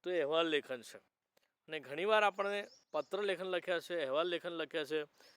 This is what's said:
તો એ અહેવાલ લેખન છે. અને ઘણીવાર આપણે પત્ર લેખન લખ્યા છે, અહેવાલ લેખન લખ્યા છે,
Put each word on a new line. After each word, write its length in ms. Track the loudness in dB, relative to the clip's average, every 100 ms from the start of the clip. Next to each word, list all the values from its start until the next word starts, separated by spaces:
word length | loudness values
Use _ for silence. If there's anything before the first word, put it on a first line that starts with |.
તો 80 | -2
એ 40 |
અહેવાલ 320 | 0 2 2 2
લેખન 360 | 0 -2 -8
છે. 160 | -10 -18 -20 _ _ _ _ _ -12
અને 120 | -10
ઘણીવાર 420 | -8 -4 4 6
આપણે 460 | 6 4 0 -2 -6 -14 _
પત્ર 320 | -4 -2 -2
લેખન 220 | 0 0
લખ્યા 360 | -2 -2 0 -2
છે, 160 | -2 -2
અહેવાલ 300 | 0 2 2
લેખન 220 | -2 -4
લખ્યા 360 | -6 -4 -4
છે, 200 | -2 -2 -2 _ -20